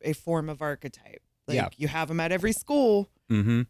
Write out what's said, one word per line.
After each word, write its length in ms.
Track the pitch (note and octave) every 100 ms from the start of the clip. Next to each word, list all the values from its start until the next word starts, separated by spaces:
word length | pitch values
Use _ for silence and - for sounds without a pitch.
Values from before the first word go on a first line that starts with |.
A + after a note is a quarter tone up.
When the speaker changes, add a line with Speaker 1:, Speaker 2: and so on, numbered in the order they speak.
Speaker 1:
a 100 | -
form 360 | D3+ - E3 D#3
of 120 | C#3+
archetype. 600 | D3+ C#3+ C#3 - - - _ _ -
Like, 80 | C3
Speaker 2:
Yeah. 140 | F#2+ -
Speaker 1:
you 100 | C#3+
have 200 | D#3 D#3
'em 100 | E3
at 120 | E3
every 220 | F#3 G#3+
school, 560 | A3 - D4 B3 G3+ G3 _ -
Speaker 2:
Mm-hmm. 340 | G#2+ G#2+ A#2